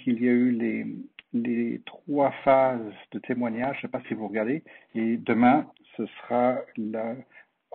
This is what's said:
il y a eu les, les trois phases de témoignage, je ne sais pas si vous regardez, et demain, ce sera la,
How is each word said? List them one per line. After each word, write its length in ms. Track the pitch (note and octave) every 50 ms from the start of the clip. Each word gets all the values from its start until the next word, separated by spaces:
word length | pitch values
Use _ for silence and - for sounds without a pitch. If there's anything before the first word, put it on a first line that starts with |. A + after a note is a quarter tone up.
| -
il 160 | B2+ A#2+ A2+
y 80 | A#2+ B2
a 40 |
eu 180 | B2 A#2+ B2 B2+
les, 340 | B2 A2+ A#2 A2+ A2 A2 A2 A2 A2 - - - _ - - _
les 480 | - A#2+ A#2 B2 A#2+ A#2 A#2+ A#2 A#2+ A#2+ -
trois 460 | - - - _ - C#3+ C#3+ C#3 C3 B2+ -
phases 380 | - C#3 C3+ C3+ C3+ C3 B2+ A#2 A2+ G#2 F#2+ - - -
de 80 | - G#2+
témoignage, 560 | - - B2+ B2 A#2+ A#2 A2 A#2 B2 C#3 C#3
je 20 | -
ne 40 |
sais 60 | - -
pas 100 | - B2 B2 -
si 60 | B2
vous 120 | G#2+ A2
regardez, 380 | G2 G#2 A2 G#2+ A2+ C#3 E3 - - - - _ _ -
et 200 | A#2 A2+ A2+ A2+
demain, 540 | A2+ - - A#2 A2 A#2+ B2 C#3 D3+ - - - _ _ _ -
ce 80 | - A2
sera 520 | G#2 - - - - A#2+ A#2+ B2 B2 B2+ - - - -
la, 380 | - A2 G#2+ A2 A2 A2 A#2 A#2+ C3 B2 _ _ - - _ _ _ _ -